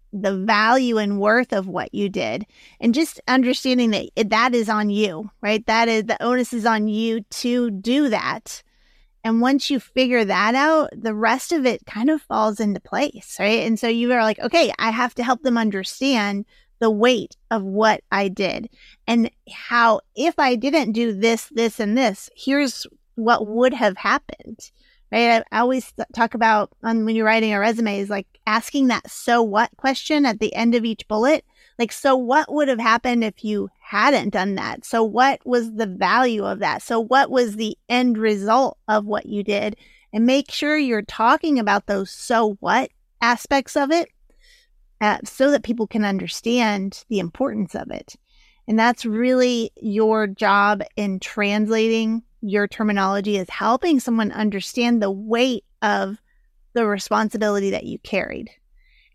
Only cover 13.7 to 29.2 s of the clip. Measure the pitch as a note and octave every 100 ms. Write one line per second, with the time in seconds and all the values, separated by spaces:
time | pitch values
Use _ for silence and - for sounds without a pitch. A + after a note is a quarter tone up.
13.7 | A3 A#3 A#3 A#3+ B3 A3 G#3 A3+ E4+ C4+
14.7 | - A3+ A3+ B3 - A#3+ B3 C4 A#3 A3
15.7 | F#3+ F#3 - C4+ A#3+ G3+ G3+ - _ _
16.7 | - A3+ G#3 B3 A#3 - - - A3+ F#3+
17.7 | G3+ A3 G3+ - G3+ G3 G3 F#3 - A3+
18.7 | _ - _ - A#3 A3+ _ - - -
19.7 | A#3+ A#3 G#3+ _ G#3+ E4 D#4+ C4+ A#3+ C4+
20.7 | D4+ A3+ A3 A#3 G3 A3+ A3+ - A3+ A3+
21.7 | - G#3 A#3+ A#3+ G3 - - C4 C#4 C#4
22.7 | - - _ _ - A3+ A#3 G#3 A3+ B3+
23.7 | B3 G#3 F#3+ G#3 C#4 - - - A3+ -
24.7 | _ _ _ - A3 A#3 A3+ - G#3+ B3
25.7 | C4 - - - A#3 A3+ A3 A3+ G#3+ -
26.7 | _ A3+ A3+ G#3+ A3+ A3 A3+ A3 G3+ A3
27.7 | A3+ A3 G3 G3 G3+ - _ A3 A3 -
28.7 | C#4+ B3+ G#3 - -